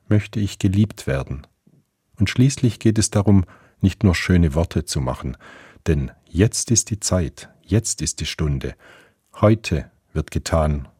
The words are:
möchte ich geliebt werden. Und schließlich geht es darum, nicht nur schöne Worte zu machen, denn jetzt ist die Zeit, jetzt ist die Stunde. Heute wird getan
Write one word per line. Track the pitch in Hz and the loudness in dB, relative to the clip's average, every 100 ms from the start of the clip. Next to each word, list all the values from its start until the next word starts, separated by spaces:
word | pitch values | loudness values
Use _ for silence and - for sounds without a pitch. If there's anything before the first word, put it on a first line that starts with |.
| - | -2
möchte | 107 - 110 | -2 0 -6
ich | 104 - | -6 -2
geliebt | 101 98 107 - - | 0 2 0 -2 -6
werden. | 67 - 71 - _ _ _ _ _ _ - | -6 -6 -12 -14 _ _ _ _ _ _ -4
Und | 98 | -2
schließlich | - 131 - 123 - | 2 2 2 -2 0
geht | 113 110 | 0 2
es | 101 | 0
darum, | 107 101 98 87 - _ - | 0 4 4 2 -10 _ -2
nicht | 98 - | -2 2
nur | 101 90 | 2 2
schöne | - 90 85 71 | 2 2 4 0
Worte | 82 - - | -2 -4 -4
zu | 73 | -6
machen, | 64 65 67 65 - - - _ - | -4 -6 -8 -12 -18 -20 -20 _ -2
denn | 73 65 - _ | -2 -2 -10 _
jetzt | 80 113 - - | 2 2 2 -2
ist | 113 - | -2 -2
die | 107 | -6
Zeit, | - 92 78 - - _ | -2 -2 -2 -8 -20 _
jetzt | - 92 - - | -2 0 0 -6
ist | 78 - | -6 -6
die | 76 | -8
Stunde. | - 78 67 65 - - - _ _ _ - | -4 -2 -2 -6 -12 -20 -20 _ _ _ 2
Heute | 107 113 - 76 - _ _ | 4 4 0 -4 -4 _ _
wird | 80 - | -6 -4
getan | 80 - 80 76 73 67 | -6 -2 0 0 -2 -6